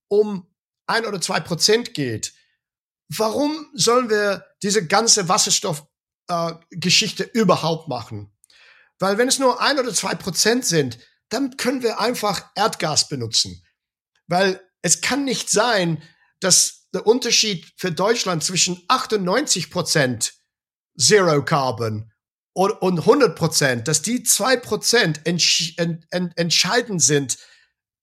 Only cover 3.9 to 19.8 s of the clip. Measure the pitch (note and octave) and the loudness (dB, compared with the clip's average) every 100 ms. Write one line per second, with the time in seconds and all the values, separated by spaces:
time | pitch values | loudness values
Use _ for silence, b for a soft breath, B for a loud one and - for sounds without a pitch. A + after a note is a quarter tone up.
3.9 | A#3+ B3 G#3+ G#3 F#3 - _ G3+ G3+ D#3+ | 2 2 0 0 -2 -8 _ -2 0 2
4.9 | G3 A3+ A3 E3+ G3 G3+ E3+ G3 D#3+ - | 2 4 2 2 0 0 -2 -2 -6 -10
5.9 | _ _ _ - E3+ E3+ E3 _ F3+ F3 | _ _ _ -6 -4 -4 -6 _ -6 0
6.9 | E3 G#3+ - F#3 A#3 G#3 D#3+ D#3 D#3+ D#3+ | 2 0 -4 -4 0 2 2 2 -4 -4
7.9 | B2 A2 G#2+ G2+ _ b b b b b | -8 -8 -14 -16 _ b b b b b
8.9 | b F#3 G3+ B3+ B3+ C4 A#3+ G#3+ C#4+ B3 | b -2 2 2 2 2 2 2 2 0
9.9 | F3 G3 E3+ - D#3+ G#3+ B3 B3+ E3 C3+ | -4 -4 -6 -4 0 2 2 2 0 0
10.9 | - b b _ A#3 C4+ - A#3 C4+ A#3+ | -4 b b _ -4 -4 -2 -4 -2 -2
11.9 | A3 G#3+ B3 G#3 F#3 - - G#3+ - E3 | 0 -2 -2 -2 -4 -6 -2 -2 -2 -2
12.9 | C#3+ - C#3 A2+ - G2 F2 _ _ _ | -2 -2 -6 -4 -2 -4 -8 _ _ _
13.9 | _ _ _ - F3 G3 F#3 - _ F3+ | _ _ _ -4 0 2 0 -10 _ -2
14.9 | - - C4 C#4 A3+ - G3 A#3 G#3+ F3 | -2 -2 -2 -2 -4 -2 0 2 2 0
15.9 | D#3 B B B _ F#3 F3 - - _ | -2 B B B _ 2 2 2 -4 _
16.9 | F#3 G3+ B3 B3 G#3+ A3 F#3+ - - F3+ | -2 2 2 2 0 0 -2 -8 -8 -6
17.9 | E3+ F#3+ A#3+ G3 E3+ - F#3 - F3+ - | -2 0 0 -2 -2 -2 -2 -2 -2 -2
18.9 | B3+ - G#3+ F3+ G#3 D4+ F#3+ D#3 F3 | -2 0 -2 0 0 0 -4 -4 -6